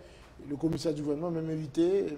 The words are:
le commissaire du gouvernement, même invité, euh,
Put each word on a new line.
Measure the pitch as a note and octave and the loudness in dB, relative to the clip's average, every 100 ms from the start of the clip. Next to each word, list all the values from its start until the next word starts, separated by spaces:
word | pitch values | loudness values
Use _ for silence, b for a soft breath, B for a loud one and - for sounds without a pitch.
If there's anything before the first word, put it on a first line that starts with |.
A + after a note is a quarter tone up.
| B B B - - | B B B -16 -8
le | C#3+ | -2
commissaire | D#3 D3 E3 | 0 2 0
du | D3 | 0
gouvernement, | D3 D3 F3 | 0 0 0
même | E3 D#3+ | -2 -2
invité, | D#3+ D3+ D3 E3+ G3 | -4 -2 2 4 4
euh, | F#3 | 0